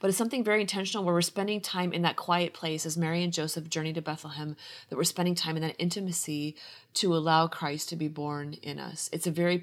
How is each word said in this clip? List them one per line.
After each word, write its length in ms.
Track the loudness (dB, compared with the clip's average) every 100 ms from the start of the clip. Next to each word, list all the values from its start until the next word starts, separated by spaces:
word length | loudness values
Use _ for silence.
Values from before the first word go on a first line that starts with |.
but 80 | 0
it's 80 | 2
something 260 | 0 0
very 160 | 2 2
intentional 440 | 2 -2 -2 0 2
where 80 |
we're 80 | 4
spending 380 | 2 0 -2 -2
time 320 | -2 -2 0
in 80 | 2
that 160 | 2 2
quiet 360 | 2 2 2
place 320 | -2 -4 -2 -2
as 120 | 0
Mary 260 | 2 2
and 80 | 0
Joseph 360 | 0 -2 -4 -4
journey 240 | -2 -2
to 80 | -2
Bethlehem, 540 | -4 -6 -8 -8 -6 -8 -14 -18 -4
that 80 | 0
we're 60 | 0
spending 300 | 2 2 2
time 200 | 0 0
in 60 |
that 140 | -2 0
intimacy 760 | -2 0 -2 -2 -2 -2 -4 -6 -16 -20 -8 0
to 200 | 2 4
allow 320 | 6 6 6
Christ 420 | 0 -4 -4 -6
to 60 | -4
be 120 | -4
born 460 | -2 -4 -4 -6 -8
in 180 | -10 -8
us. 300 | -8 -8 -6
It's 160 | -2 -2
a 40 |
very 280 | 2 2 2